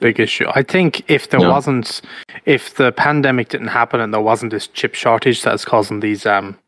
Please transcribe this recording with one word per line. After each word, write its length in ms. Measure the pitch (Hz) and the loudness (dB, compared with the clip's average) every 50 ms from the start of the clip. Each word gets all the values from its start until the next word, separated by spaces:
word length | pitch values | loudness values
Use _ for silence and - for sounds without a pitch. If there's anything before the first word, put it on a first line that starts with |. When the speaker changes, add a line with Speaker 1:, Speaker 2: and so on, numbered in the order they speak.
Speaker 1:
big 180 | - 117 107 - | 0 0 2 2
issue. 260 | 110 107 - - - - - | 0 0 0 -2 -2 -2 0
I 80 | 139 | 0
think 480 | 135 - - 185 185 156 - - - - | 0 0 2 2 2 2 0 -2 -2 0
if 200 | 143 135 - - | 0 0 0 0
there 100 | - 131 | 2 2
Speaker 2:
Yeah. 100 | 175 - | 4 4
Speaker 1:
wasn't, 500 | 131 143 139 143 135 123 117 - - - - - - - - - - - - | 4 2 0 0 -2 -2 -2 -6 -8 -12 -14 -16 -20 -20 -20 -18 -18 -8 0
if 300 | - 143 127 - - - | 0 0 0 0 -4 0
the 160 | - 139 123 | 2 2 2
pandemic 560 | - - - 143 151 147 139 135 127 123 117 - | 2 2 0 0 2 2 2 2 2 0 -2 -2
didn't 220 | - - 113 110 | -6 -8 -6 -4
happen 320 | - 120 117 - - 120 | -2 0 0 0 0 -2
and 120 | 113 107 110 | -2 -2 -2
there 60 | 107 | 0
wasn't 320 | 107 110 113 113 120 113 | 2 2 0 0 0 -4
this 160 | 113 101 - - | -6 -6 -8 -8
chip 260 | - - - 117 - | -8 -4 -4 -4 -4
shortage 480 | - - 123 117 113 - 131 117 - | -2 0 2 2 2 2 2 0 0
that's 220 | - 123 98 104 - | 0 0 -2 -2 -2
causing 380 | - - 110 104 - 110 104 | 0 0 0 2 0 -2 -4
these, 240 | 107 107 104 101 - | -2 -2 -2 -2 0
um, 320 | 110 101 98 98 98 98 - _ | 0 0 0 0 -4 -10 -16 _